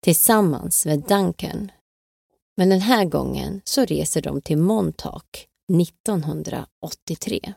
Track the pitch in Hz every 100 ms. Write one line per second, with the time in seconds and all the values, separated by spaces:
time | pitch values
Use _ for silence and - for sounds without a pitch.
0 | - 165 - 220 196 135 - - - 151
1 | 151 202 185 170 - - 202 _ _ _
2 | _ _ _ _ _ - 185 190 202 247
3 | 185 147 131 135 135 196 - - 254 147
4 | 151 - 143 139 - 151 175 220 180 -
5 | - - _ - - _ _ 170 175 _
6 | - 202 151 151 156 - - _ 160 -
7 | - 170 - - -